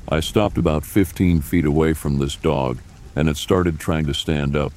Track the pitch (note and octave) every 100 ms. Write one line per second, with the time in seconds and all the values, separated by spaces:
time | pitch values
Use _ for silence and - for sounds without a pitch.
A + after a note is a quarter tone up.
0 | - D#2 - A2+ G#2 G#2 E2+ D#2 - G#2
1 | F#2+ - F#2 E2 C#2+ F2+ D2+ D2+ D#2+ D#2
2 | D2+ C#2 C#2 - D#2+ C#2 C2 B1+ - -
3 | - C#2 D#2 D2+ - F#2+ F2 D#2 - D#2+
4 | D2+ C#2 - D2+ C#2+ D2 C#2